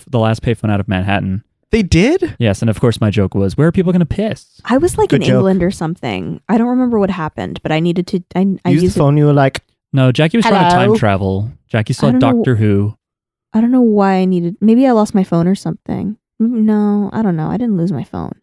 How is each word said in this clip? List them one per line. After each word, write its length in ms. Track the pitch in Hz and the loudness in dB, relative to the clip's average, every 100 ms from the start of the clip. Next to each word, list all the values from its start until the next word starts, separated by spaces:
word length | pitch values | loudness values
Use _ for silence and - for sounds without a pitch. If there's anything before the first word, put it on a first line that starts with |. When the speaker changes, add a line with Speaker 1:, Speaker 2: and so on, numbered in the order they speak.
| - | -2
Speaker 1:
the 120 | 120 | -2
last 220 | 110 113 | 0 0
payphone 300 | - 113 107 | -2 -2 -2
out 80 | 101 | -2
of 80 | 98 | -2
Manhattan. 560 | 95 95 98 98 95 - _ _ | -2 -2 -2 -2 -6 -8 _ _
Speaker 2:
They 120 | 226 | -2
did? 540 | 190 160 226 370 339 - | 2 2 2 2 -2 -2
Speaker 1:
Yes, 220 | 113 95 | -2 0
and 80 | 113 | -2
of 100 | 101 | 0
course 220 | 123 - | 0 0
my 80 | 107 | 0
joke 260 | 101 95 98 | 0 0 0
was, 220 | 98 110 | -2 0
"Where 100 | 160 | 0
are 40 | |
people 180 | 196 180 | 2 0
gonna 140 | 180 170 | 0 0
piss?" 560 | - 220 - _ _ | -2 -6 -8 _ _
Speaker 3:
I 140 | - 254 | -4 0
was, 200 | 349 - | 0 0
like, 120 | 427 | 0
Speaker 2:
Good 140 | 269 | 2
Speaker 3:
in 40 | 131 | 2
Speaker 2:
joke. 80 | 127 | 2
Speaker 3:
England 220 | 190 190 | 2 2
or 100 | 175 | 0
something. 680 | - 160 175 123 92 87 - - | -2 -6 -6 -6 -6 -6 -10 -2
I 100 | 226 | 0
don't 120 | 240 | 0
remember 300 | 247 247 226 | 0 0 0
what 100 | 196 | -2
happened, 500 | 170 156 - 92 - | -4 -8 -8 -10 -8
but 100 | - | -4
I 80 | 156 | -2
needed 260 | 170 175 175 | 0 -2 -4
to, 160 | 185 - | -6 -6
I, 60 | 180 196 185 | -2 -2 -2
I 60 | - | 0
Speaker 2:
Use 100 | 156 | 2
the 40 | 180 | 2
Speaker 3:
used 100 | 180 | 2
it. 40 | |
Speaker 2:
phone, 180 | 143 147 | 2 4
you 80 | 147 | 4
were 80 | |
like, 260 | 143 135 - - _ _ | 4 2 -2 -12 _ _
Speaker 1:
No, 220 | 135 131 | 0 2
Jackie 240 | 120 156 233 | 2 0 2
was 80 | 226 | 2
trying 180 | 196 175 | 2 4
to 0 | |
time 120 | 180 - | 2 2
Speaker 2:
"Hello?" 100 | 220 | 2
Speaker 1:
travel. 540 | 110 98 95 95 110 - _ | 2 0 0 -2 -6 -10 _
Jackie 240 | 117 107 | -4 -4
saw 140 | - 220 | -2 0
Speaker 3:
I 40 | |
don't 80 | 254 | 2
know 100 | 262 | 2
Speaker 1:
Doctor 220 | 240 165 110 | 2 0 0
Who. 400 | 107 101 104 - _ _ _ _ _ | 2 2 0 -6 _ _ _ _ _
Speaker 3:
I 60 | 220 | -2
don't 120 | 233 | 2
know 100 | 254 | 2
why 340 | 240 208 196 190 | 2 4 2 2
I 100 | 185 | 2
needed, 300 | 180 170 196 | 0 -2 0
maybe 260 | 208 233 269 | 2 4 4
I 40 | |
lost 220 | 226 214 | 2 2
my 100 | 202 190 | 0 0
phone 220 | 170 170 | 0 0
or 60 | 196 | 0
something. 600 | 165 - - 190 196 214 _ - | -4 -8 -8 -8 -8 -10 _ -4
M-, 260 | 220 240 214 | -2 0 0
no, 440 | 208 208 208 202 | 2 0 0 -2
I 80 | - | -2
don't 140 | 214 165 | -2 -2
know. 100 | 160 | -4
I 80 | 233 | -4
didn't 200 | 240 196 | -2 -2
lose 140 | 170 | -2
my 100 | 139 | -4
phone. 300 | - - - - | -8 -10 -10 -14